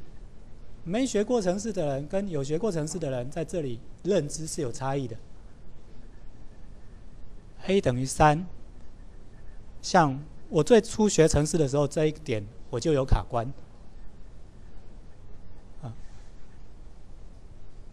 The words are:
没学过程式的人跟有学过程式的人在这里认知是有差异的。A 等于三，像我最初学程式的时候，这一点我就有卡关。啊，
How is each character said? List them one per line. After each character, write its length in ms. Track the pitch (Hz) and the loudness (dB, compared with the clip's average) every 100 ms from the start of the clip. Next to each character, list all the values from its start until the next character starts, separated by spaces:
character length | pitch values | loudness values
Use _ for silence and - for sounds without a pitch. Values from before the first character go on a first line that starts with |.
| - - - - - - - - | -6 -8 -12 -12 -12 -10 -8 -8
没 220 | - 202 262 | -2 0 2
学 180 | - | 2
过 160 | 214 247 | 4 4
程 180 | 185 190 | 4 2
式 140 | 226 | 0
的 140 | 180 151 | 0 0
人 200 | 139 147 | 0 0
跟 220 | 196 202 | -2 0
有 160 | 156 | 0
学 140 | 135 156 | 0 2
过 120 | 220 | 2
程 160 | 165 151 | 0 0
式 120 | 185 | -2
的 120 | 156 | -2
人 200 | 131 120 | -2 -2
在 120 | 156 | -4
这 200 | 156 185 | -2 -2
里 180 | 139 120 - - | -2 -2 -6 -6
认 260 | 165 190 147 | 2 2 2
知 180 | - 156 | -2 -6
是 140 | - | -4
有 100 | 139 | -2
差 240 | 110 131 | -2 0
异 140 | 143 127 | 0 -2
的。 80 | 110 - - - - - - - - - - - - - - - - - - - - - - - - - | -6 -10 -12 -12 -10 -8 -8 -8 -8 -10 -10 -10 -8 -8 -8 -10 -10 -10 -10 -10 -8 -6 -8 -12 -6 2
A 140 | 196 | 4
等 160 | 196 123 | 4 2
于 80 | |
三， 420 | 131 - 156 151 185 - - - - - - - - - - - - - | 0 6 6 6 2 -8 -10 -10 -10 -10 -12 -14 -14 -10 -10 -10 -10 -8
像 420 | - 190 156 131 147 - - | 4 6 6 4 -6 -10 0
我 120 | 185 | 2
最 160 | 151 233 | 8 8
初 300 | 208 - 214 | 8 4 6
学 180 | - 160 | 8 8
程 200 | 147 151 | 8 4
式 100 | 170 | 4
的 100 | 143 | 4
时 80 | |
候， 140 | 139 143 | 4 2
这 160 | 170 | 4
一 80 | 156 | 2
点 320 | 147 - 110 101 - - | 2 -2 -2 -2 -8 -6
我 100 | 123 | 0
就 140 | 165 | 4
有 100 | 147 | 4
卡 220 | 131 - 101 | 6 4 4
关。 240 | 123 117 - - - - - - - - - - - - - - - - - - - - - - - | -2 -2 -4 -10 -12 -12 -8 -8 -8 -10 -12 -12 -12 -10 -8 -8 -10 -12 -12 -10 -8 -6 -6 -8 -8
啊， 120 | 135 110 - - - - - - - - - - - - - - - - - - - | -8 -6 -8 -8 -10 -8 -8 -8 -10 -10 -10 -10 -10 -10 -10 -12 -12 -10 -8 -8 -10